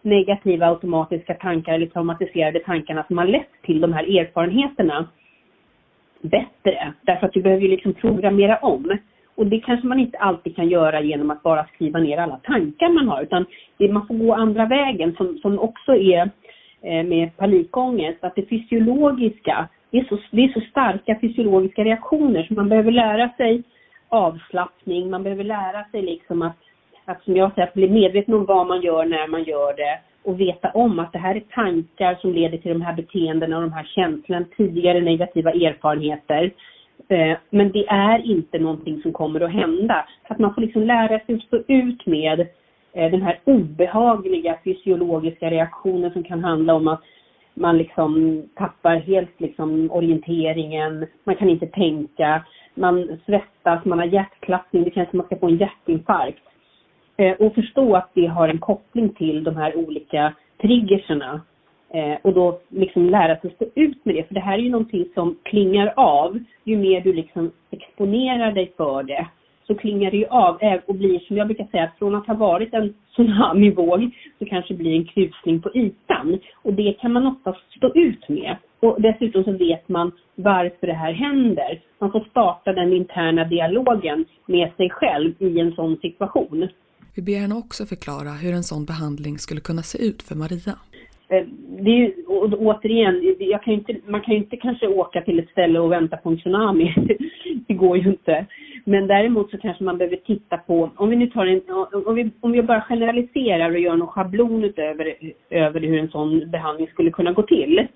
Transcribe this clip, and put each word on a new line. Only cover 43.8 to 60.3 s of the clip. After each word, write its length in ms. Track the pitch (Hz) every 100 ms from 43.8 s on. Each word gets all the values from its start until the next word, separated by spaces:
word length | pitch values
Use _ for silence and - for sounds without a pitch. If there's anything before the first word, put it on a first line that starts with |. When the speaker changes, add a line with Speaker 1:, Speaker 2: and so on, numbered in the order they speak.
| 180 214 240 214 190 175 165 165
Speaker 1:
fysiologiska 840 | 190 185 196 175 175 160 160 165 165
reaktionen 600 | 165 165 - 196 185 175
som 100 | 175
kan 220 | 170 170
handla 300 | 175 156 160
om 140 | 160 156
att 120 | 160 _ _ _ _ _
man 240 | - 180 165
liksom 640 | 160 - 156 156 160 156 151
tappar 420 | - 196 - 170 165
helt 440 | 156 190 175 _
liksom 500 | 165 - 156 156 160
orienteringen, 1160 | 175 165 160 160 170 160 165 156 156 156 156 156 _
man 120 | - 190
kan 120 | 196
inte 180 | 165 165
tänka, 800 | - 175 151 151 - 151 156 - - _ -
man 420 | 359 349 175 165 -
svettas, 580 | 202 - _ 175 170
man 140 | 180 170
har 80 | 170
hjärtklappning, 800 | 196 196 _ - 185 - 180
det 60 | 175
känns 200 | 202 175
som 100 | 180
att 100 | -
man 80 | 175
ska 80 | 175
få 60 |
en 60 | 170
hjärtinfarkt. 840 | 196 - - 160 165 185 135 - _ _ _ _ _ _ _ -
Eh, 160 | 190
och 220 | 185 214
förstå 420 | 214 226 - 262 185
att 140 | -
det 120 | - 170
har 220 | 170 160
en 100 | 165
koppling 500 | - 196 _ 233 214
till 360 | - 160 151
de 120 | 156 160
här 200 | 156 165
olika 580 | 160 147 - 156 151